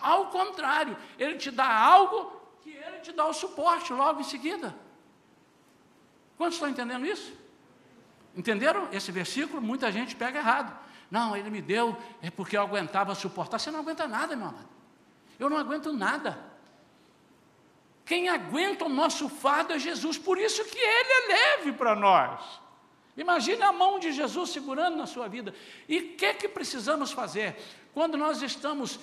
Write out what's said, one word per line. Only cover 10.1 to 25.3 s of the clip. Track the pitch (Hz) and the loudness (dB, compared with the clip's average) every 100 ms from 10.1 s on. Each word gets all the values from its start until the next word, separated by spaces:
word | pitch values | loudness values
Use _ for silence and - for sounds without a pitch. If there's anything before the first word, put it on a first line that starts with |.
| - | -6
pega | 240 294 | -6 -2
errado. | 226 269 220 - - - - | 0 0 0 -10 -20 -20 -6
"Não, | 208 233 202 | -2 0 -2
ele | 208 | -4
me | 214 | -6
deu, | 147 214 233 196 - - | -2 2 2 -2 -10 -12
é | 170 | -10
porque | - 180 208 | -8 -2 0
eu | |
aguentava | 202 202 165 190 196 | 2 0 0 0 0
suportar." | - 185 180 156 - | -2 -6 -6 -4 -4
Você | 302 | -4
não | 311 | -6
aguenta | 302 320 294 | -6 -4 -4
nada, | 214 330 | -4 -4
meu | 269 175 | -6 -8
amado. | - - - - _ _ _ _ - | -12 -18 -20 -20 _ _ _ _ -4
Eu | 277 | -2
não | 302 | 0
aguento | 240 302 311 | -2 -4 -4
nada. | 269 196 294 247 147 - - - _ _ _ _ _ _ _ _ _ _ _ _ _ | -2 0 0 -4 -8 -14 -20 -20 _ _ _ _ _ _ _ _ _ _ _ _ _
Quem | - 349 359 | -4 -2 0
aguenta | 320 165 262 392 - | 0 -2 -2 0 0
o | 320 | -2
nosso | 269 320 - 294 | 2 2 0 -6
fardo | - 277 294 330 | -2 2 2 0
é | 311 | -2
Jesus, | 302 262 302 - | -4 -4 -4 -4
por | 381 359 | 0 2
isso | 427 415 | 2 0
que | 440 466 | -4 0
ele | 453 453 523 523 466 | 4 4 6 4 6
é | 392 571 571 | 4 6 4
leve | 294 | 0
para | 220 240 | 0 2
nós. | 208 202 175 127 - - - - - _ _ _ - | 4 8 8 6 -2 -12 -16 -20 -20 _ _ _ -6
Imagine | 349 339 240 466 | 0 2 2 4
a | 403 | 4
mão | 349 370 392 | 6 4 2
de | 330 | -2
Jesus | 277 262 277 339 | -2 -2 -2 -4
segurando | 294 277 269 349 311 | -6 -6 0 0 0
na | 262 | -6
sua | 247 | -6
vida. | 220 | -8